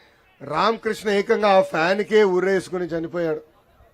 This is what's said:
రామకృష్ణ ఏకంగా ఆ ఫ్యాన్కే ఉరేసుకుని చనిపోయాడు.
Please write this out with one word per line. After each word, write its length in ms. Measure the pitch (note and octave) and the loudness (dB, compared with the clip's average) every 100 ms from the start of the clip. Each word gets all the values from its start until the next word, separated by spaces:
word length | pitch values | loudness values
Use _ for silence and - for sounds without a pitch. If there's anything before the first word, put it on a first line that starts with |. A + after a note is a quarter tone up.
| _ _ _ - | _ _ _ -18
రామకృష్ణ 680 | - D3+ G3+ A3+ A3 G#3+ G#3 | -8 -2 -2 -2 -6 -6 -2
ఏకంగా 380 | G3+ G#3 A3 G#3 | -2 0 0 4
ఆ 120 | F#3+ | 4
ఫ్యాన్కే 640 | F#3+ E3 E3 G3+ G3+ G#3+ | 4 0 0 0 2 2
ఉరేసుకుని 640 | G3+ F3+ F#3 F#3+ E3 F3+ F3 | 4 2 0 0 -2 -6 -6
చనిపోయాడు. 540 | E3 D#3+ E3+ E3 D#3 - _ _ _ _ | -6 -6 -4 -4 -4 -8 _ _ _ _